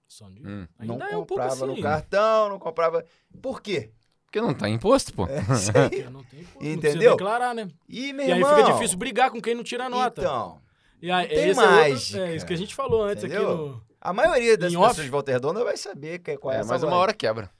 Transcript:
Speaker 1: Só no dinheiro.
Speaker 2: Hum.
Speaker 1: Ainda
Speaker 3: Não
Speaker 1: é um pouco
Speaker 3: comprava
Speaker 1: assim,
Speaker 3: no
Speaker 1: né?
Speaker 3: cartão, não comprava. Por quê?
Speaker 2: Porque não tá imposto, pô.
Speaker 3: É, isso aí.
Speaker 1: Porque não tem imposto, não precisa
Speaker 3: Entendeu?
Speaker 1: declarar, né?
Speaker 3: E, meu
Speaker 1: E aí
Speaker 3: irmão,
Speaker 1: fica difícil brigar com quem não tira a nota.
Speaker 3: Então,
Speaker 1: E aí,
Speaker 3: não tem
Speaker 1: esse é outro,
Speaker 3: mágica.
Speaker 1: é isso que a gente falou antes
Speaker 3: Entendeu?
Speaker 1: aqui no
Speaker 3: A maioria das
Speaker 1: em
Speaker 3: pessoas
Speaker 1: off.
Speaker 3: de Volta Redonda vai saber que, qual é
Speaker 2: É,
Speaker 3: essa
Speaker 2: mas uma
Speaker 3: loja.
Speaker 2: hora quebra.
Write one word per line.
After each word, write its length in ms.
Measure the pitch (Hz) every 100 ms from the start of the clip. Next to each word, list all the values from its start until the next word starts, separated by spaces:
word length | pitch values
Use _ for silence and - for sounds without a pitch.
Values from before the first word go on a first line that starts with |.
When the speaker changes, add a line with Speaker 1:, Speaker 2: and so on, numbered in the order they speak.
| _
Speaker 1:
Só 220 | - 101
no 60 | 92
dinheiro. 260 | 101 101
Speaker 2:
Hum. 60 | 85 _
Speaker 1:
Ainda 180 | 110 117
Speaker 3:
Não 80 | 392
Speaker 1:
é 40 |
um 140 | -
pouco 40 | -
Speaker 3:
comprava 180 | 392 -
Speaker 1:
assim, 140 | 262 262
Speaker 3:
no 80 | 240
Speaker 1:
né? 60 |
Speaker 3:
cartão, 680 | 147 151 - 196 220 220 208
não 100 | 196
comprava. 440 | 165 170 165 165 170 _ _ -
Por 180 | 269 -
quê? 300 | 208 135 110 _ _ _
Speaker 2:
Porque 160 | _ 208
não 140 | 226
tá 140 | 127 104
imposto, 440 | 113 196 269 -
pô. 120 | - 87
Speaker 3:
É, 140 | -
isso 300 | 95 123 98 135
aí. 120 | 135
Speaker 1:
Porque 200 | 381 -
não 120 | -
tem 160 | - 139
imposto, 140 | -
não 60 | -
precisa 280 | 147 160 151
Speaker 3:
Entendeu? 220 | 165 226 160
Speaker 1:
declarar, 380 | 196 233 247
né? 140 | 226 190 - _
Speaker 3:
E, 240 | 208 277
meu 140 | 277 269
Speaker 1:
E 60 |
aí 60 | 180
Speaker 3:
irmão, 180 | 185 294
Speaker 1:
fica 160 | 233
difícil 260 | 127 - 180
brigar 320 | 262 220 254
com 80 | 233
quem 140 | 220 233
não 80 |
tira 220 | - 240 254
a 20 |
nota. 300 | 247 247 -
Speaker 3:
Então, 380 | 175 123 90 80 _ _ _ _
Speaker 1:
E 80 | 170
aí, 160 | 180 160
Speaker 3:
não 60 |
tem 140 | 151 190
Speaker 1:
esse 100 | 233
é 20 |
outro, 160 | 196 170 151
Speaker 3:
mágica. 280 | 123 - 190
Speaker 1:
é 160 | 180 160
isso 100 | -
que 80 |
a 20 | 170
gente 160 | 208
falou 280 | - 262 226
antes 220 | 202 208
Speaker 3:
Entendeu? 260 | 185 196 208
Speaker 1:
aqui 40 | 165
no 200 | 147 120 - _
Speaker 3:
A 120 | -
maioria 440 | 196 330 277 233 202
das 160 | 175
Speaker 1:
em 40 | 170
Speaker 3:
pessoas 160 | 220
Speaker 1:
off. 100 | 156
Speaker 3:
de 60 | 135
Volta 220 | 143 135
Redonda 320 | 127 139 208
vai 120 | 240 -
saber 440 | 392 139 156 175
que, 160 | 165 143
qual 160 | 139
é 60 | 120
Speaker 2:
É, 20 |
Speaker 3:
essa 80 | 107
Speaker 2:
mas 140 | 127
uma 60 | 156
Speaker 3:
loja. 120 | 180
Speaker 2:
hora 100 | 190
quebra. 360 | - 113 110 98